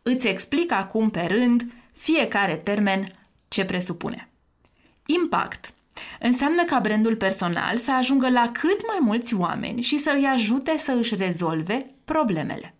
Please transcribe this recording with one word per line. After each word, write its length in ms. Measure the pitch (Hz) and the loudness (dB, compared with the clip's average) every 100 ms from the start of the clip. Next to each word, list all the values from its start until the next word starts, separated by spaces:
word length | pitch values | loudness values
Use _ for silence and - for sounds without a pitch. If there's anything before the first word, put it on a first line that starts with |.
Îți 260 | - 254 240 | 0 2 2
explic 440 | - - 285 339 | 0 -2 0 0
acum 380 | 202 190 220 220 | -2 -2 0 0
pe 120 | 190 | 0
rând 520 | 170 208 247 240 240 - _ | 0 2 4 2 0 -14 _
fiecare 640 | - - 311 233 208 196 160 | -8 0 2 2 0 0 0
termen 520 | 202 208 202 196 196 - _ _ _ | -2 0 2 0 -4 -12 _ _ _
ce 180 | - 185 | -2 -2
presupune. 640 | 185 180 165 - - - _ _ _ _ _ _ _ - | -2 -4 -6 -8 -10 -16 _ _ _ _ _ _ _ -2
Impact. 680 | 339 339 - 117 - - _ _ - - - | 0 2 0 -4 -10 -16 _ _ -18 -18 -4
Înseamnă 440 | 233 254 277 349 | 0 2 2 0
ca 160 | 339 269 | 2 0
brandul 360 | 208 214 226 220 | 2 2 2 2
personal 640 | 190 190 175 175 - 226 | 0 0 -2 -2 -2 -2
să 140 | - | 0
ajungă 380 | 262 247 277 254 | 0 2 2 4
la 200 | 247 233 | 2 2
cât 340 | 240 311 415 453 | 0 0 0 -2
mai 100 | 403 | 0
mulți 360 | 240 220 240 196 | 2 2 0 0
oameni 460 | 175 - - 240 | -2 -2 -6 -4
și 160 | 240 294 | -2 0
să 160 | 302 277 | 2 2
îi 100 | 277 | 2
ajute 520 | 254 214 262 262 311 | 2 2 0 0 -2
să 140 | 294 | 0
își 240 | 247 233 196 | 0 0 0
rezolve 720 | 185 175 170 160 165 233 269 - - | -2 0 -2 -2 -2 -4 -6 -18 -2
problemele. 680 | 311 254 165 - - - | 0 2 0 -4 -8 -14